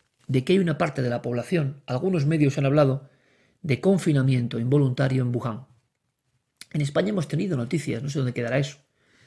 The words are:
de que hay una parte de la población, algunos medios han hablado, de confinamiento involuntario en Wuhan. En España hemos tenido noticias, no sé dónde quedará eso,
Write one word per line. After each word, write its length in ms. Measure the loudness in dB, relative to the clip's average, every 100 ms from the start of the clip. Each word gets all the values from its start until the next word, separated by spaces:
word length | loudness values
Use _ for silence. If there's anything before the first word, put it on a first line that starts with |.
| _ _ -4
de 160 | -2
que 100 | 2
hay 60 | 2
una 180 | 2 0
parte 240 | -2 -2
de 80 | -4
la 120 | -4
población, 600 | -4 -4 -2 -2 -2 -6 -6
algunos 400 | -4 0 0 2
medios 320 | 2 2 2
han 80 | 2
hablado, 440 | 4 4 2 -6 _ _ _ _ _
de 180 | -4 0
confinamiento 800 | 2 2 4 2 4 2 0 -2
involuntario 640 | 2 4 4 2 0 0
en 100 | 0
Wuhan. 340 | -2 -4 -8 -14 _ _ _ _ _ _ _ _ -20 -8
En 80 | -4
España 280 | -2 0 0
hemos 200 | -2 -2
tenido 260 | -2 -2 -4
noticias, 480 | -2 -4 -4 -6
no 60 | -4
sé 100 | -4
dónde 140 | -4
quedará 240 | -4 -2 -2
eso, 220 | -2 -8 _ _ _ _